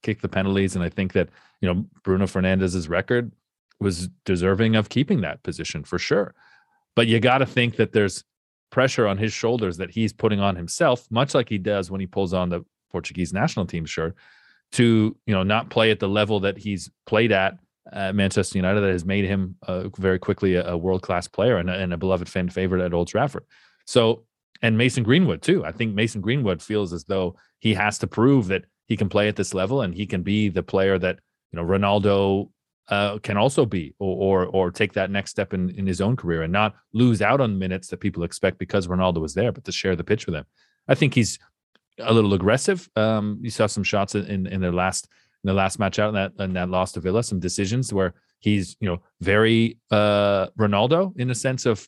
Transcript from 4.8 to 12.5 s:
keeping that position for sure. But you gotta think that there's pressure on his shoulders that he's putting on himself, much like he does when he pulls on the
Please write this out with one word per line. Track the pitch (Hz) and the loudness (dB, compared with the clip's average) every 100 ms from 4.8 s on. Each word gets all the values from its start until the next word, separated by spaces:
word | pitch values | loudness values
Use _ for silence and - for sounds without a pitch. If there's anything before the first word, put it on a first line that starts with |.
| 104 | 2
keeping | 120 139 165 | -2 0 0
that | 78 - | -2 -6
position | - 78 - 80 | -10 -8 -8 -10
for | 71 - | -6 -6
sure. | - 165 - - _ _ _ _ _ - | 0 0 0 -8 _ _ _ _ _ 2
But | 117 | 4
you | 113 | 4
gotta | 123 135 131 | 4 4 2
think | 123 120 113 | 0 0 0
that | 110 | 0
there's | 110 101 - - _ _ _ _ | 2 0 -2 -14 _ _ _ _
pressure | 127 135 - 107 | 0 2 2 0
on | 98 | 0
his | 110 | -4
shoulders | - 117 120 98 82 | -2 -2 0 -2 -4
that | 90 | -8
he's | 113 110 | -2 -4
putting | - 113 101 | 0 0 2
on | 98 87 | 0 -2
himself, | 85 - 160 123 - | -6 0 2 2 0
much | 113 123 143 | -2 0 0
like | - | 0
he | 104 | -2
does | 98 101 87 | -2 -2 -2
when | 95 | -6
he | 92 | -6
pulls | 101 92 | -4 -2
on | 92 | -2
the | 90 | -2